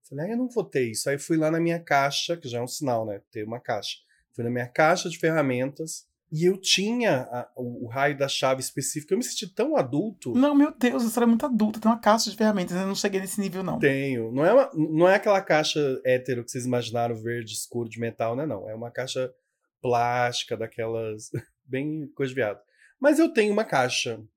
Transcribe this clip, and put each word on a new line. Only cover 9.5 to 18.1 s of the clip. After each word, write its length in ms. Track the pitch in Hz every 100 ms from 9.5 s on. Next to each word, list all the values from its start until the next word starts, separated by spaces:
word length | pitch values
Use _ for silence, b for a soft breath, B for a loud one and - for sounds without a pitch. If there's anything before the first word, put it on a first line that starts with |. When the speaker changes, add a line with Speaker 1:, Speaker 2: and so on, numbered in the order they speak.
| - 269 294
Speaker 1:
adulto. 560 | 131 143 214 - -
Speaker 2:
Não, 180 | 165 285
meu 200 | 285 294 -
Deus, 280 | 240 262
eu 60 | 233 240
era 100 | 233
muito 180 | 233 294
adulto. 320 | 226 214 -
Tem 100 | 220
uma 120 | 226
caixa 280 | 208 226 220
de 80 | 190
ferramentas, 400 | 214 202 175 180
eu 100 | 190
não 60 | 196
cheguei 240 | 202 190
nesse 200 | 190 -
nível, 220 | 196 185
não. 160 | 185 156
Speaker 1:
Tenho. 540 | 147 135 139 123 113
Não 120 | 127
é 80 | 165
uma, 180 | 240 -
não 340 | 160 156 156 180
é 60 |
aquela 260 | 202 208 196
caixa 380 | 190 156 151 160 143 131
hétero 380 | 131 127 127 120
que 80 | 117
vocês 160 | 131 123
imaginaram, 480 | 123 113 117 117
verde 380 | 110 113 120 110
escuro 360 | 107 - 120 117
de 120 | 110
metal, 340 | 117